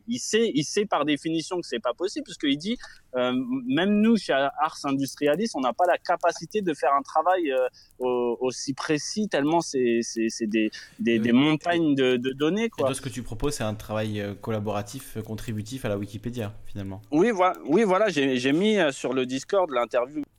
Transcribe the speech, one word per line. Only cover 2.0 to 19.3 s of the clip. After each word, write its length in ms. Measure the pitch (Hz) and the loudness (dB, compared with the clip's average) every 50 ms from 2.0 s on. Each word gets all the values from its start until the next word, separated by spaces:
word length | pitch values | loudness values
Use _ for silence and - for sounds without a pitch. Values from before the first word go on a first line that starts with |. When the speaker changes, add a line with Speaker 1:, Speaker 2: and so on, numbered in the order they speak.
| 170 415 - 311 - | -4 -4 -4 -8 -10
Speaker 1:
parce 120 | - 170 | -10 -8
qu'il 200 | - - 143 139 | -4 -2 -2 -2
dit, 200 | 147 160 208 240 - - - - - _ _ - | -2 -2 -6 -6 -6 -8 -16 -20 -20 _ _ -2
euh, 160 | 127 123 123 123 127 131 120 127 135 120 | -2 0 0 0 -2 -2 -4 -4 -4 -2
même 320 | 123 131 156 180 202 208 208 | -2 0 2 2 2 2 4
nous, 160 | 214 226 233 | 4 4 4
chez 160 | 196 - - | 2 2 0
Ars 460 | 147 135 139 139 - 143 151 160 - - - | 2 2 2 0 0 0 -2 -2 -2 -4 -4
Industrialis, 640 | 143 139 135 139 127 - - 147 147 147 170 226 226 - | -2 -2 0 -2 -4 -2 0 2 2 2 2 0 -2 -2
on 40 | 147 | -2
n'a 140 | 131 123 117 | -2 0 2
pas 120 | - 180 | 2 4
la 120 | 175 160 | 4 2
capacité 640 | - - - 175 165 - 170 160 - 170 - - 214 | 2 0 -2 0 2 2 0 0 -2 -6 -6 -4 -2
de 120 | 196 175 147 | -2 -2 -2
faire 200 | - 170 151 139 | 0 2 2 4
un 80 | 139 | 2
travail, 500 | 139 - - 160 156 180 185 185 170 139 | 2 0 0 2 4 4 2 2 2 2
euh, 60 | 131 131 127 127 - - - _ _ - | 2 2 2 0 -2 -8 -18 _ _ -4
au-, 380 | 127 127 123 123 123 120 117 - | -2 0 2 2 2 0 0 0
aussi 340 | 123 127 123 - - - 135 | -2 -2 -4 -4 -6 -6 -6
précis, 540 | - - - 156 147 - - - 214 214 | -4 -2 -2 -2 -2 -2 -4 -4 -4 -2
tellement 320 | - - 147 139 151 165 170 | 0 0 0 2 2 2 0
c'est, 400 | 160 - - 131 123 120 117 117 | 0 0 0 2 2 4 2 2
c'est, 280 | 117 - - 113 110 113 | 0 -2 -2 -2 -2 -2
c'est 180 | - - 117 | -2 -4 -2
des, 240 | 107 107 113 110 107 - - - - - | 0 2 2 0 0 -2 -8 -14 -16 -10
des, 220 | - 107 117 117 110 | -2 0 2 2 2
Speaker 2:
Euh, 40 | 110 | 4
Speaker 1:
des 100 | 120 117 | 4 6
montagnes 600 | 127 143 156 156 147 - 175 175 170 165 151 139 | 6 6 4 2 2 2 0 2 2 2 2 4
de, 220 | 135 131 127 127 | 4 4 4 4
de 160 | 123 120 131 | 2 0 -2
données, 340 | 135 135 147 160 180 214 233 | -2 0 0 0 2 0 -2
Speaker 2:
et 40 | 226 | -2
Speaker 1:
quoi. 160 | - - 143 | -2 0 0
Speaker 2:
toi, 100 | 131 135 | 0 0
ce 60 | - | -2
que 80 | - 135 | -6 -8
tu 120 | 107 123 | -8 -8
proposes, 340 | 117 - 117 - 143 147 143 | -8 -8 -6 -4 -4 -4 -2
c'est 100 | - 113 | -2 -2
un 80 | 107 107 | -4 -4
travail, 480 | 104 - - 107 110 110 110 107 104 | -6 -6 -4 -4 -2 -2 -2 -4 -4
euh, 120 | 101 101 101 | -6 -6 -8
collaboratif, 840 | - - 117 110 107 104 107 98 104 104 - - 131 - - - | -8 -6 -4 -4 -2 -2 -2 -2 -4 -4 -6 -10 -14 -14 -10 -10
euh, 40 | 110 | -10
contributif 600 | 107 110 110 107 - - 107 107 104 110 131 131 - | -8 -8 -8 -8 -6 -6 -6 -6 -6 -8 -8 -6 -4
à 60 | 113 | -2
la 80 | 101 | -2
Wikipédia, 560 | 101 104 104 - 107 - 120 120 123 107 101 107 - - | -2 -4 -6 -8 -8 -8 -8 -6 -6 -6 -6 -8 -10 -10
finalement. 340 | - - 101 98 98 95 98 - - | -10 -8 -8 -8 -8 -10 -12 -6 0
Speaker 1:
Oui, 200 | 143 151 196 240 | 2 4 4 4
voi-, 200 | 226 180 180 185 - 80 82 | 4 4 2 2 2 -2 0
oui, 180 | 123 151 208 233 | 2 4 4 6
voilà, 240 | 190 185 190 214 | 4 4 4 4
j'ai, 300 | 208 165 143 135 135 131 | 2 2 2 2 2 2
j'ai 160 | 123 123 139 143 | 2 2 2 2
mis, 240 | 165 202 220 220 | 4 4 4 4
euh, 160 | 202 165 143 135 | 4 2 2 0
sur 180 | - - 127 | -2 -4 -2
le 140 | 131 131 127 | 0 0 0
Discord 440 | 123 | -2